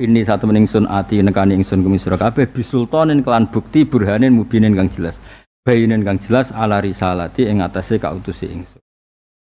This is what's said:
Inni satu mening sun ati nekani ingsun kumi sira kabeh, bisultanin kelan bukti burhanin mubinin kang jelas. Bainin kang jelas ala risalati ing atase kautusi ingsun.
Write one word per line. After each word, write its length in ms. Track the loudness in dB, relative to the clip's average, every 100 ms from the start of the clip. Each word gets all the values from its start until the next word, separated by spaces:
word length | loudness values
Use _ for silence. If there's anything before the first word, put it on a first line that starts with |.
Inni 240 | 2 2 2
satu 160 | 0
mening 240 | 2 2 2
sun 240 | 2 0
ati 320 | -2 -2 0
nekani 320 | 2 2 2 2
ingsun 320 | 0 0 0
kumi 80 | 0
sira 240 | 0 0
kabeh, 320 | 0 0 -2
bisultanin 720 | -2 -4 -4 -2 0 2 0
kelan 240 | 2 0 0
bukti 400 | -2 -2 0 2
burhanin 480 | 2 0 2 4 4
mubinin 400 | 2 2 2 2
kang 160 | 0
jelas. 320 | -2 -8 -10 -20 -20 _ _
Bainin 400 | 0 2 2 0
kang 160 | -2 -4
jelas 320 | 0 0 0
ala 320 | -4 -2 0
risalati 640 | -2 -4 -4 -4 -6 -2 0
ing 160 | 0
atase 320 | -2 -6 -4 -4
kautusi 560 | -4 -8 -10 -10 -10
ingsun. 300 | -12 -16 _ _ _ _ _ _ _